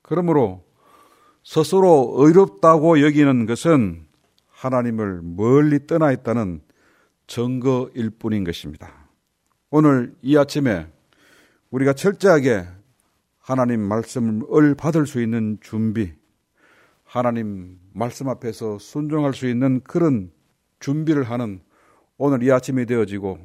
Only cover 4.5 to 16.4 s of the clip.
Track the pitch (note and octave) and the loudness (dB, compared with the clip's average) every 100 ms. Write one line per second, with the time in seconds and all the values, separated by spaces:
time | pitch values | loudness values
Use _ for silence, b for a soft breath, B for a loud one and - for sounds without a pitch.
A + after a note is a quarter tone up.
4.5 | _ C3 B2+ A#2+ A2+ G#2 F2+ E2+ E2+ A2 | _ -4 -2 -2 -4 -6 -6 -10 -4 2
5.5 | C#3 D3+ C#3+ C#3+ E3 D#3 B2+ - A#2 G2 | 4 4 0 0 0 0 0 -4 -4 -4
6.5 | D#2+ _ _ _ _ _ _ _ - B2 | -8 _ _ _ _ _ _ _ -6 -6
7.5 | B2+ B2+ B2+ B2+ B2+ A2+ - A2+ G#2+ F2 | -2 -2 -2 -4 -6 -8 -6 -6 -4 -4
8.5 | E2 D2+ D2+ - _ _ _ _ _ _ | -8 -12 -16 -20 _ _ _ _ _ _
9.5 | _ _ D3+ D3+ C3+ A#2 _ B2 D3 C#3 | _ _ 2 2 2 -2 _ 0 2 2
10.5 | D3+ C3+ F#2 E2 _ _ b b b b | 0 -2 -2 -6 _ _ b b b b
11.5 | b _ B2+ C3+ C3+ G3 - G3 D#3+ C3 | b _ -2 0 0 -2 0 2 4 2
12.5 | G#2 F2 F2+ _ _ _ _ _ _ - | -2 -4 -18 _ _ _ _ _ _ -4
13.5 | C3 B2 A#2 G2+ A2 A2+ C3 A2+ G#2+ B2+ | -2 0 0 -2 -4 -4 -4 -4 -4 0
14.5 | D#3 D3 C#3 D3+ D#3+ C#3 B2 A2+ A2+ A2 | 2 4 2 -2 -2 -2 -4 -4 -2 -4
15.5 | G#2 - A2 A2 G#2+ F#2+ D#2 _ _ | -6 -8 -4 -2 -2 -6 -10 _ _